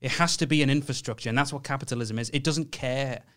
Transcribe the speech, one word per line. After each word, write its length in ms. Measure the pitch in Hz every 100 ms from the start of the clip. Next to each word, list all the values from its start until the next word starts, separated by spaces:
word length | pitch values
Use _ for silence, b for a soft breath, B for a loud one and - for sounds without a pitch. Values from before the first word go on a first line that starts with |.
It 120 | 131
has 240 | - 170 -
to 80 | 143
be 160 | 151
an 80 | 139
infrastructure, 580 | 143 143 127 - 110 117
and 60 | 120
that's 160 | 143
what 120 | 143
capitalism 540 | 135 135 - 120 110 113
is. 120 | 117
It 140 | 143
doesn't 260 | 151 156 151
care. 500 | - 131 131 135 117 -